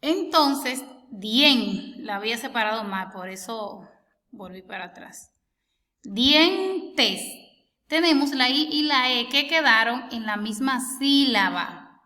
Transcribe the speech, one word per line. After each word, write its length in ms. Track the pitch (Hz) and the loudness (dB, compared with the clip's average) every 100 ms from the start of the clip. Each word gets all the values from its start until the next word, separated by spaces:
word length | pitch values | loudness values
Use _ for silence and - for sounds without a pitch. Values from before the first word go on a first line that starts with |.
Entonces, 840 | 285 370 359 330 294 277 247 254 - - - | 0 -2 2 4 4 2 -4 -6 -10 -20 -18
dien, 920 | 208 208 226 294 254 208 190 - - 214 | -12 -2 4 6 6 0 -6 -8 -14 -8
la 100 | 202 | -6
había 220 | 214 233 | -4 -6
separado 460 | 240 240 214 220 | -6 -2 -2 -2
mal, 260 | 208 190 190 | -4 -8 -8
por 180 | 196 185 | -10 -12
eso 600 | 190 214 226 208 196 180 _ _ _ _ | -12 -10 -10 -10 -12 -20 _ _ _ _
volví 320 | 214 185 185 | -18 -16 -16
para 240 | 185 190 180 | -14 -12 -12
atrás. 460 | 185 - - - _ _ _ _ _ _ _ | -16 -20 -20 -20 _ _ _ _ _ _ _
Dientes. 1200 | - 196 262 302 339 370 381 381 - - 226 190 - - - _ _ _ _ | -10 -2 4 6 4 2 -2 -4 -6 -2 -2 -2 -10 -16 -20 _ _ _ _
Tenemos 440 | 311 339 285 285 | 0 4 4 2
la 160 | 277 254 | 2 2
I 200 | 269 311 | 2 0
y 120 | 294 | 0
la 300 | 302 269 254 | 2 2 2
E 160 | 247 240 | 0 0
que 200 | 269 285 | 0 2
quedaron 560 | 330 285 220 226 247 262 | 2 4 4 4 -2 -6
en 120 | 233 | -8
la 120 | 220 208 | -6 -4
misma 440 | 214 208 269 254 262 - | -4 -2 -2 -2 -4 -2
sílaba. 1040 | 277 277 269 214 190 180 - - - _ | 4 4 6 4 2 0 -6 -10 -20 _